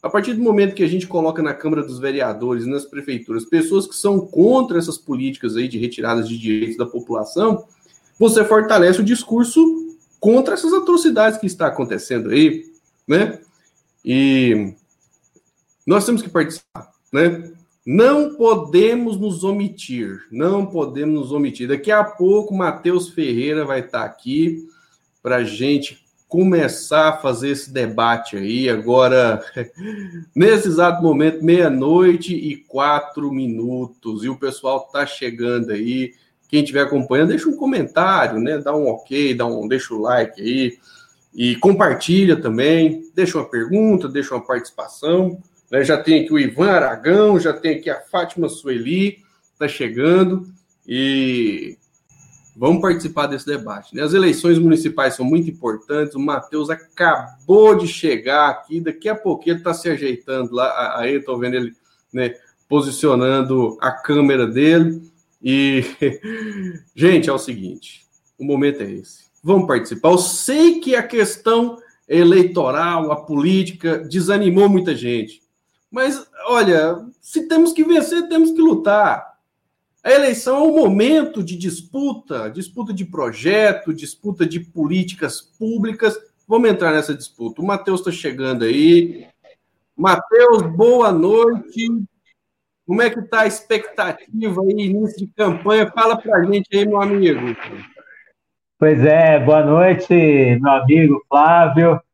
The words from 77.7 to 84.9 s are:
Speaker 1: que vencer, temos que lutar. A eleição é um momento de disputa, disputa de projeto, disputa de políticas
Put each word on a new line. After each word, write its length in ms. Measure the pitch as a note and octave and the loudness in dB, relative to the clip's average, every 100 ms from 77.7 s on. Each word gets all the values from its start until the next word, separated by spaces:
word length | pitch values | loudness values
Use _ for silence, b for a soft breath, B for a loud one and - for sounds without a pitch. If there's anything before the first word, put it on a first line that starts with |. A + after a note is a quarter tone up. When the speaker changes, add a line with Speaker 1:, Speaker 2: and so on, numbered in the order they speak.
Speaker 1:
que 120 | D#4+ | 2
vencer, 440 | D#4+ E4 - E4+ E4+ | 4 2 2 -4 -2
temos 220 | D#4+ D#4+ | 2 2
que 100 | D#4+ | 4
lutar. 760 | D#4+ - D#4 G#3+ F#3+ A2+ - _ _ _ _ _ _ _ | 2 2 2 2 2 0 -10 _ _ _ _ _ _ _
A 80 | - | 4
eleição 460 | C#4 C#4 A3+ B3+ C4+ | 4 4 0 -2 2
é 60 | |
um 120 | D#4 | 4
momento 720 | D#4 G#3+ G3 A#3+ D#4 - A3 | 4 4 4 4 2 0 -6
de 120 | E3+ F3 | -10 -6
disputa, 920 | F3+ E3 - C4+ C#4 A#3 _ C3 G#2+ | -8 -8 -12 -6 -6 -6 _ -8 -8
disputa 420 | C#3 F#3 - A3+ | -10 -12 -10 -10
de 120 | F#3 | -8
projeto, 920 | F3 D#3 B2 A2 C#3+ G#3 G#3+ G3 - | -8 -6 -6 -2 0 2 2 0 -6
disputa 500 | D#3 C#3+ - G#3 F3+ | -8 -10 -10 -10 -2
de 140 | D#3+ E3+ | -2 -2
políticas 800 | E3+ E3+ D3 | -10 -6 -2